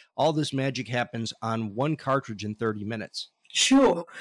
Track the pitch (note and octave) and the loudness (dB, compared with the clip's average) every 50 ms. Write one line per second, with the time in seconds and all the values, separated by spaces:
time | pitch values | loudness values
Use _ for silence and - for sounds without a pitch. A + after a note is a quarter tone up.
0 | - _ - - C#3+ D#3+ D3+ D3+ C#3+ - C#3 C3+ C3+ C#3 A#2+ B2+ A2+ G#2+ B2 A#2+ | -20 _ -2 2 2 2 4 2 0 0 0 -2 -2 -2 -2 -4 -6 -4 -2 -2
1 | A2+ - - A#2 A2+ - - - A2+ A2+ A2+ A2+ A2+ G#2 G2 A#2+ C#3 D#3+ D#3 - | -2 -2 -4 -6 -6 -6 -6 -6 -4 -2 -2 -2 -4 -4 -2 -2 -2 0 -2 -2
2 | - C3 C3+ C#3 - - A2 F#2+ G#2+ G#2 G#2+ - A#2 A2 G#2+ G#2 G2+ G#2+ A#2 A2 | 0 0 0 0 0 -4 -10 -8 -8 -8 -4 -2 -2 -2 -2 -2 -6 -6 -6 -8
3 | F2+ - - - - - _ _ _ _ - - - - C4+ C#4 C4 - F3 E3+ | -8 -10 -10 -12 -12 -14 _ _ _ _ -2 0 4 6 6 8 6 6 4 2
4 | - - - - | -4 -12 -14 -16